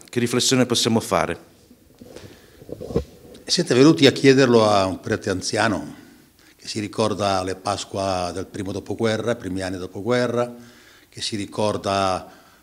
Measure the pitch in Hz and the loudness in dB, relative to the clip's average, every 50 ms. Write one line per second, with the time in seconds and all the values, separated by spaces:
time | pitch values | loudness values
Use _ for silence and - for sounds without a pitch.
0 | - - - 123 120 117 - - - - 135 127 120 - 117 - - 120 113 110 | -18 -8 -4 -2 -2 0 0 0 0 2 2 2 2 2 0 0 2 2 2 0
1 | - - 98 85 78 85 82 - - - _ _ _ - - _ _ _ _ - | 0 0 0 0 0 0 -4 -8 -12 -20 _ _ _ -20 -20 _ _ _ _ -20
2 | - - - - - - - - - - - - - - - - - - - - | -20 -20 -20 -20 -20 -20 -20 -20 -20 -20 -20 -20 -20 -16 -14 -14 -8 -6 -4 -4
3 | - - - - - - - - - - - - 160 - 131 120 139 160 156 160 | -6 -6 -12 -20 -20 -20 -20 -16 -8 -4 -2 -2 0 2 6 6 8 8 6 6
4 | 139 123 113 - 135 135 135 135 139 120 120 113 107 107 104 98 95 95 92 95 | 6 4 4 6 6 6 6 6 6 6 6 6 6 4 4 4 2 0 -2 -6
5 | - 107 110 - - 104 95 90 - - - 104 107 117 92 80 73 - - - | -6 -6 -6 -4 -2 -4 -4 -4 -4 -4 -2 0 0 0 0 -2 -6 -10 -16 -20
6 | - - - - _ _ _ _ _ _ _ _ - - - 113 104 101 - 120 | -20 -20 -20 -20 _ _ _ _ _ _ _ _ -14 -10 -8 -6 -8 -6 -2 -2
7 | 110 104 104 87 101 98 98 92 92 95 92 - - 104 98 92 - - - 98 | -2 0 0 0 -2 0 0 0 -2 -4 -6 -6 -4 -4 -4 -6 -6 -8 -6 -4
8 | 98 98 92 90 90 87 85 95 90 - - - 98 95 98 101 95 - 101 - | -4 -2 -2 -2 -4 -6 -6 -8 -10 -10 -10 -10 -8 -8 -8 -8 -8 -8 -6 -2
9 | 113 110 110 107 104 117 117 117 - 92 92 92 92 92 95 90 90 92 - 104 | -2 -2 -2 -2 -2 -4 -4 -4 -6 -8 -6 -6 -6 -6 -6 -8 -10 -10 -12 -8
10 | 95 117 123 123 123 120 117 120 120 120 120 - - - - - - - - _ | -4 -2 0 0 0 0 0 -2 -2 -4 -6 -12 -20 -20 -20 -20 -20 -20 -20 _
11 | _ _ - 110 - - 113 101 98 - - - 107 104 104 90 82 101 98 98 | _ _ -16 -12 -10 -8 -6 -8 -8 -8 -4 -2 -2 -2 -2 -2 -2 -2 0 0
12 | 98 95 92 85 - - - - - - _ _ | 0 0 -2 -4 -6 -10 -20 -20 -20 -20 _ _